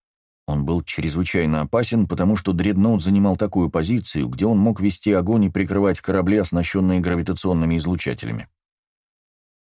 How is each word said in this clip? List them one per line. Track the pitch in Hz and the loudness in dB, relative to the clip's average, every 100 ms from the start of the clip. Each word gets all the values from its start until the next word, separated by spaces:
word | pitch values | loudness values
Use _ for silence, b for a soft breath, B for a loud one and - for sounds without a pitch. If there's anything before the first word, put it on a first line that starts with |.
| _ _ _ _ - | _ _ _ _ -6
Он | 73 69 | -2 0
был | 87 | -2
чрезвычайно | - - 78 78 92 95 80 78 | -4 -4 -4 -2 -2 0 0 0
опасен, | 73 117 120 117 92 | 0 -2 0 0 0
потому | 82 92 104 | 0 0 0
что | 92 | 0
дредноут | 90 95 95 107 110 | 0 0 2 2 2
занимал | 82 101 101 90 | 2 2 2 0
такую | 101 92 85 | -2 0 0
позицию, | 82 80 120 - 76 64 | 0 -2 -2 -4 -6 -4
где | 64 101 | -2 2
он | 110 | 4
мог | 107 101 | 2 2
вести | 98 92 - | -2 -2 0
огонь | 98 87 113 101 | 2 2 2 2
и | |
прикрывать | 87 95 98 101 90 | 0 0 2 2 0
корабли, | - 95 90 107 | 0 0 2 2
оснащённые | 95 87 85 98 95 92 | 0 -2 -2 0 2 2
гравитационными | 85 87 85 90 95 87 82 82 | 0 -2 -2 -4 -2 0 0 0
излучателями. | 78 90 - 62 57 55 - _ _ _ _ _ _ _ _ _ _ _ _ | -2 -4 -4 -6 -6 -10 -12 _ _ _ _ _ _ _ _ _ _ _ _